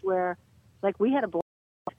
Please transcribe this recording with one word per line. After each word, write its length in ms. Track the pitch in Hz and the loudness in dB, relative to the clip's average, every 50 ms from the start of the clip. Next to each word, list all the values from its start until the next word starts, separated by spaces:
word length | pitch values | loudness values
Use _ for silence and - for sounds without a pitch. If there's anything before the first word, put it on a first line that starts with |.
where, 360 | - 190 185 185 180 180 175 - _ _ _ - _ - _ _ | -2 0 0 2 0 0 -2 -6 _ _ _ -20 _ -20 _ _
like, 160 | - 147 - - | -2 -2 0 2
we 120 | 202 254 | 2 2
had 120 | 269 285 233 | 2 2 0
a 40 | 185 | -2
blast 140 | 165 170 - _ _ _ _ _ _ _ _ - - | -4 -6 -6 _ _ _ _ _ _ _ _ -14 -14